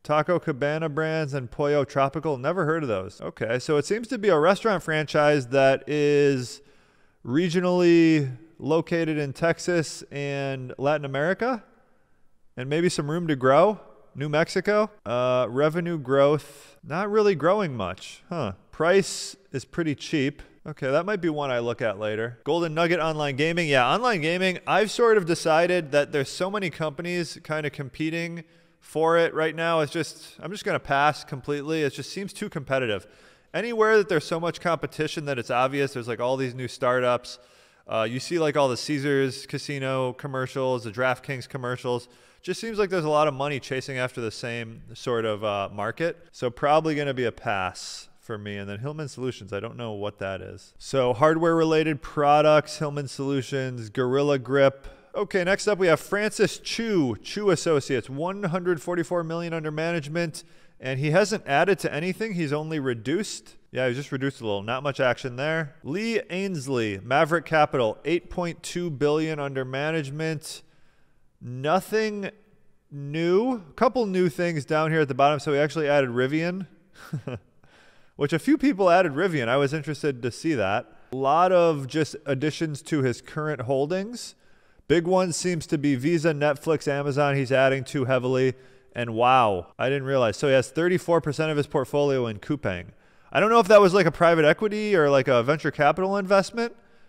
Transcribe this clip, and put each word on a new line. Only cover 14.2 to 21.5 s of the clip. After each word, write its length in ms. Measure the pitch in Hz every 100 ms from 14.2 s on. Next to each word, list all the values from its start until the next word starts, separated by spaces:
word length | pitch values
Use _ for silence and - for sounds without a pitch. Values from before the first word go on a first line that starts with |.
| 147
Mexico. 600 | 151 170 190 202 208 214 - 104
Uh, 400 | 123 127 127 113
revenue 500 | 123 156 170 170 165
growth, 760 | 123 139 143 151 - - - _
not 260 | - 160 208
really 280 | 214 208 160
growing 400 | 160 214 175 120
much. 480 | 90 92 - - -
Huh. 260 | 170 107 92 _
Price 640 | - 165 196 - - - - _
is 120 | 135
pretty 300 | - - 160
cheap. 480 | 135 - 160 135 - - _ -
Okay, 240 | 147 135
that 160 | 147 185
might 140 | 202
be 80 | 165
one 240 | 147 143